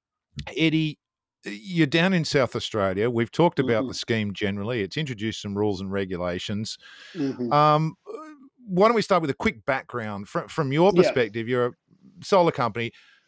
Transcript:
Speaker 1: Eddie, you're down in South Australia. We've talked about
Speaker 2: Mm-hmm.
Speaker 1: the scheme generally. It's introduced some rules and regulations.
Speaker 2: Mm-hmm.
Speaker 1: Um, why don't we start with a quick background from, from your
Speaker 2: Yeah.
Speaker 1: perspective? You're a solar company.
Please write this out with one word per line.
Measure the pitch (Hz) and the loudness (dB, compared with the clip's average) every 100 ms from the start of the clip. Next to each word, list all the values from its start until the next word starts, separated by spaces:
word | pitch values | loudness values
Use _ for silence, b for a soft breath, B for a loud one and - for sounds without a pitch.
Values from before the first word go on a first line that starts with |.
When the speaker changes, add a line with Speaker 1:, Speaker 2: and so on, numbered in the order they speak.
| _ _ _ 73 73 131 | _ _ _ -16 -10 -2
Speaker 1:
Eddie, | 160 160 156 143 _ _ _ _ | 0 2 -2 -6 _ _ _ _
you're | - 208 208 170 151 | -12 -12 -4 0 2
down | 165 180 | 4 2
in | 185 | 2
South | 151 143 120 113 | 2 2 2 -2
Australia. | - 110 98 95 117 | -4 -2 0 0 0
We've | 117 117 | 0 -2
talked | - 170 - | 2 2 2
about | 131 110 | 2 0
Speaker 2:
Mm-hmm. | - | 0
Speaker 1:
the | |
scheme | 92 - 113 104 | -8 -2 0 0
generally. | 92 101 101 101 123 | -2 -2 -2 -4 -2
It's | 95 - | -4 -4
introduced | 151 110 110 101 | -6 -4 -6 -6
some | 107 98 | -6 -2
rules | 107 92 | -2 -2
and | 98 | -4
regulations. | 98 95 90 90 90 - 104 113 - B B B | -4 -4 -4 -4 -4 -6 -6 -6 -10 B B B
Speaker 2:
Mm-hmm. | 180 139 120 120 | -4 -4 -2 0
Speaker 1:
Um, | 147 151 151 160 - - 285 311 294 269 _ 240 | 4 4 4 0 -6 -14 -16 -16 -20 -20 _ -4
why | 180 214 | 2 4
don't | 233 | 4
we | |
start | - 180 | 2 0
with | 156 | 0
a | |
quick | 131 226 117 | -2 -4 -4
background | 117 131 - 120 107 101 101 | -4 -4 -4 -8 -6 -8 -8
from, | 175 110 | -10 -6
from | - 139 | -4 -2
your | 143 185 | 4 4
Speaker 2:
Yeah. | 180 | 6
Speaker 1:
perspective? | 175 131 113 113 113 | 4 2 0 -2 -2
You're | 123 123 | 0 0
a | - _ _ _ - | -4 _ _ _ -20
solar | - 196 165 | 2 4 4
company. | - 120 104 117 b b b | 2 -2 -2 -6 b b b